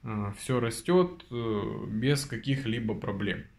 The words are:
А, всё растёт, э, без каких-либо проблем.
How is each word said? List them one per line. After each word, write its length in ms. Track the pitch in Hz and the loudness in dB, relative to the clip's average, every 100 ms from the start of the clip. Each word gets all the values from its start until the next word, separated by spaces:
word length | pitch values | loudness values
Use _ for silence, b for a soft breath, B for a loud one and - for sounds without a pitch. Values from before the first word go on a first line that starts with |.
А, 280 | 117 107 104 | -4 -4 -4
всё 260 | 101 - 127 | -6 0 2
растёт, 640 | 117 113 - 180 175 - - | 2 -2 4 6 4 0 -8
э, 540 | 120 113 107 107 107 - | -4 0 0 -2 -4 -4
без 380 | 107 127 143 - | 0 2 2 0
каких-либо 680 | 117 135 135 113 117 113 | -6 -2 0 0 -2 0
проблем. 520 | 95 110 98 101 - - | -2 -2 -2 -2 -2 -6